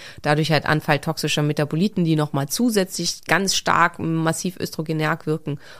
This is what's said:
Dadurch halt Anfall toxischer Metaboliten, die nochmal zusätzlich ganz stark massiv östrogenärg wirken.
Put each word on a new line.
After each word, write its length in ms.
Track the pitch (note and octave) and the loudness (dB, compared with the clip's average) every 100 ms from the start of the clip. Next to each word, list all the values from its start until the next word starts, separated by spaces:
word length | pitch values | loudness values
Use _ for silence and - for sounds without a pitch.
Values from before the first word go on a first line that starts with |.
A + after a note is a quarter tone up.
| - - | -14 -6
Dadurch 280 | D3 D3+ D#3+ | 0 2 2
halt 120 | D3+ - | 2 2
Anfall 320 | D#3 - D3 | 0 2 0
toxischer 420 | - D#3+ D3+ - | 0 -4 -2 0
Metaboliten, 600 | D3 D3+ D3 D#3+ G#3 - | 0 0 0 0 0 2
die 120 | E3 D#3 | 2 2
nochmal 320 | D3 C#3 C#3 | 0 -2 -2
zusätzlich 760 | - B3 G#3 F#3 - E3 - | 0 2 2 0 -2 -6 -6
ganz 300 | - E3 G3 | 0 2 2
stark 440 | - - - E3+ - | 0 2 4 4 2
massiv 600 | E3 E3 D#3+ E3 F3+ - | -2 0 0 -2 -4 -6
östrogenärg 680 | E3+ - D#3 D#3 D#3 D#3+ - | -6 -6 -4 -2 -2 -2 -4
wirken. 320 | D#3 - D3 - | -4 -4 -8 -10